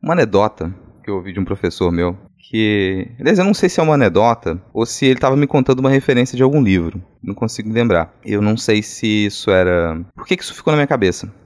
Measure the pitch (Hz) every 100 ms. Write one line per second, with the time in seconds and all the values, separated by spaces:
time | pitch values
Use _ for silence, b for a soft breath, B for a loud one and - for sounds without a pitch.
0 | - 175 117 98 104 - 85 92 - -
1 | - 98 90 92 92 98 90 - 90 85
2 | 87 92 - _ - 110 110 104 95 95
3 | - - - 202 190 196 185 - 160 147
4 | 113 87 113 113 - 82 - - 117 -
5 | 135 131 139 139 143 147 127 131 131 135
6 | 135 123 123 123 131 147 120 92 82 87
7 | - _ - 98 110 - 107 110 120 87
8 | 80 _ - 101 104 110 - 107 107 -
9 | 110 107 104 - - 92 90 87 85 80
10 | 87 - - 180 - - - 151 143 135
11 | 98 87 - -